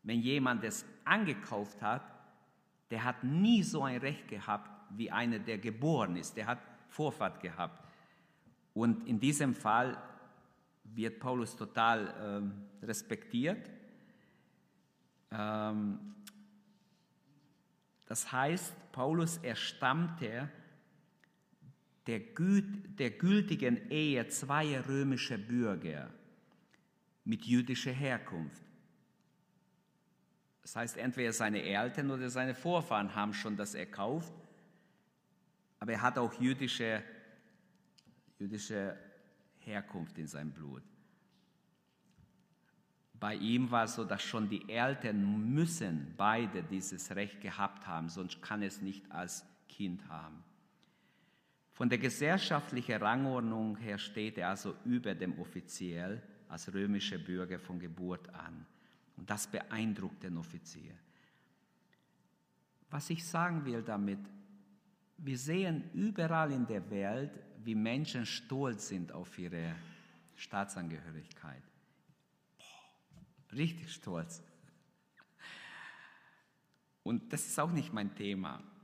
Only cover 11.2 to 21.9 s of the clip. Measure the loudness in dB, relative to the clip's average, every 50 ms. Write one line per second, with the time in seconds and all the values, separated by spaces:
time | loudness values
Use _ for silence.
11.2 | -4 -2 0 0 -2 -4 -4 -8 -8 -4 2 4 6 6 6 4 2 -2 -4 -6
12.2 | -6 -4 -2 -2 -2 -2 -4 -6 -12 -14 -14 -10 -6 -4 -4 -6 -4 -6 -6 -6
13.2 | -4 -2 0 2 2 2 0 -2 -6 -14 -16 -18 -20 -20 -20 -20 -20 -20 -20 _
14.2 | _ _ _ _ _ _ _ _ _ _ _ _ _ _ _ _ _ _ _ _
15.2 | _ _ -4 -2 -2 0 0 0 0 0 0 2 0 0 -2 -2 -8 -12 -14 -14
16.2 | -18 -18 -18 -20 -20 -20 -20 -20 _ _ _ _ _ _ _ _ _ _ _ _
17.2 | _ _ _ -20 _ _ _ _ _ _ _ _ _ _ _ _ -10 -6 -4 -4
18.2 | -4 0 2 2 4 4 2 0 -2 -6 -10 -14 -18 -12 -4 0 2 2 4 4
19.2 | 4 2 0 -2 -4 -4 -4 -2 -4 -6 -2 2 4 4 4 4 2 0 0 -4
20.2 | -4 -4 -2 -4 -4 -6 -8 -14 -20 -20 -20 -20 _ _ _ _ _ _ _ _
21.2 | -20 _ _ _ _ _ _ _ -20 -20 -20 _ _ _